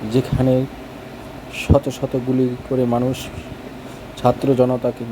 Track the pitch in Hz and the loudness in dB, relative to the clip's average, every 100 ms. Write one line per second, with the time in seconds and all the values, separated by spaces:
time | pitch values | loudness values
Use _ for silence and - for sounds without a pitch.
0 | 110 120 127 - 131 127 135 - - - | 0 0 0 2 4 4 2 -6 -14 -16
1 | - - - - - - - 139 - - | -16 -16 -14 -16 -14 -12 4 4 4 -4
2 | 135 135 123 131 127 120 - 131 123 120 | -2 -2 2 2 2 0 -2 0 2 2
3 | 127 131 - - - - - - - - | 2 -2 -6 -12 -12 -14 -14 -14 -14 -14
4 | - - 123 123 131 127 127 127 123 120 | -14 2 2 4 2 4 4 4 0 -4
5 | 117 | -6